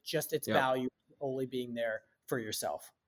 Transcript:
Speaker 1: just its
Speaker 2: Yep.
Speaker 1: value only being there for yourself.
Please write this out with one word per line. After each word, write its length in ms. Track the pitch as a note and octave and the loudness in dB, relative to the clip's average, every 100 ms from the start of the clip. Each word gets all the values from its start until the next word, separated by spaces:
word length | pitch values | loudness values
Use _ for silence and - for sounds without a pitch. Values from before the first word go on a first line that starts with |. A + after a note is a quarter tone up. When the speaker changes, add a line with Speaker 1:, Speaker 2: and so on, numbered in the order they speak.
| - | -2
Speaker 1:
just 260 | D#3+ - | 0 0
its 160 | D3+ - | -2 4
Speaker 2:
Yep. 80 | G#2+ | 4
Speaker 1:
value 320 | C3 C3 B2+ - _ - | 4 2 0 -4 _ -6
only 260 | C#3 C3 B2+ | -4 -2 -2
being 280 | B2+ B2 | -2 -4
there 280 | A#2 A#2 A2 - _ - | -2 -2 -2 -8 _ -4
for 120 | C3+ | -2
yourself. 540 | G#2+ G#2 F#2+ D2 - _ | 0 -2 -2 -4 -8 _